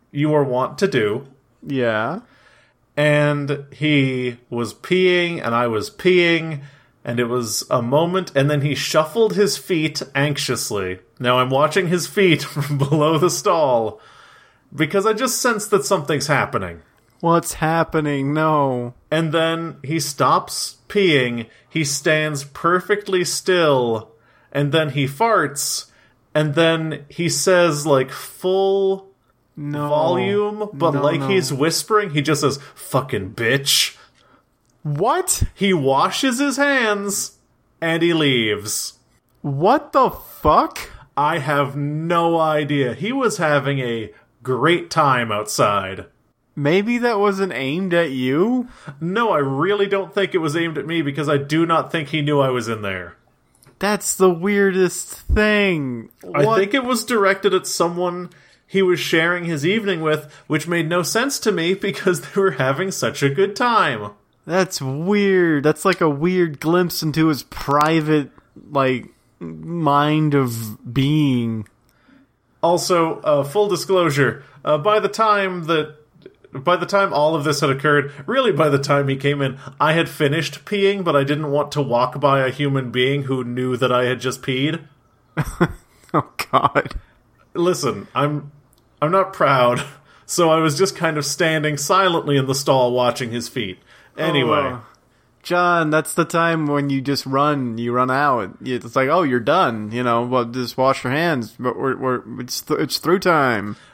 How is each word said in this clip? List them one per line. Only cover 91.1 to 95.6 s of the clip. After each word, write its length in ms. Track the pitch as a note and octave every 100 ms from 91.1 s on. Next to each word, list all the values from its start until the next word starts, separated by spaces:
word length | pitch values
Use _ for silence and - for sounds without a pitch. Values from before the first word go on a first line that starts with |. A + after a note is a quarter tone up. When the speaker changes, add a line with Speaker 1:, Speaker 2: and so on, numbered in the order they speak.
| D3+
Speaker 1:
of 80 | D3
standing 500 | - E3 D#3+ D3+ C#3+
silently 640 | C#3+ F#3 F#3+ E3+ C#3+ C#3+
in 80 | C3
the 80 |
stall 380 | C3+ - C3+ B2
watching 380 | B2 B2 A#2+ A#2+
his 160 | A#2+ A#2
feet. 320 | C3 G2+ F2+ _ - - -
Anyway. 420 | D#3+ D3+ A#2+ D3 C3+
Speaker 2:
Oh, 120 | B2 - _ _ _ _ _
John, 480 | - F3